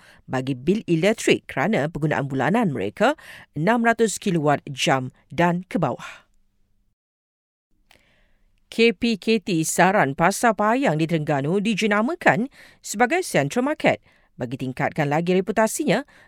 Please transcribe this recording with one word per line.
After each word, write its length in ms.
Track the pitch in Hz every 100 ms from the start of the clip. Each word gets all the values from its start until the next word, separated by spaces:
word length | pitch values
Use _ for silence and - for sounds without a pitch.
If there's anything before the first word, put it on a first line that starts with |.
| - - -
bagi 320 | 131 131 127
bil 240 | 139 214 -
elektrik 560 | 165 190 226 - - -
kerana 400 | - 156 196 147
penggunaan 400 | 151 151 131 139
bulanan 480 | 135 127 226 208 123
mereka 400 | 98 - 226 311 - - - 147
enam 320 | 170 240 233
ratus 320 | 226 226 -
kilowatt 400 | 202 170 147 143 -
jam 480 | 131 - 135 127 - -
dan 320 | 139 175 175 -
ke 80 | 170
bawah. 480 | 147 117 - - _ _ _ _ _ _ _ _ _ _ _ _ _ _ _ _ _ _ _ _ _ _ _ _ -
K 240 | - 233
P 240 | - 233 214
K 240 | - 220
T 240 | - 165
Saran 560 | 160 - 202 208 139 139
Pasar 320 | 170 196 240
Pahang 480 | 214 208 247 269 156
di 80 | 160
Terengganu 560 | 165 151 143 139 196
dijenamakan 880 | 202 190 214 208 233 349 - 147 254 - - _
sebagai 400 | - 208 240 349
Central 480 | 349 170 139 247 269
Market 320 | 311 - 110 _ _ _ -
bagi 240 | 123 135
tingkatkan 480 | 131 127 135 - 143
lagi 240 | 151 170
reputasinya 720 | 185 190 220 220 - 294 202 - -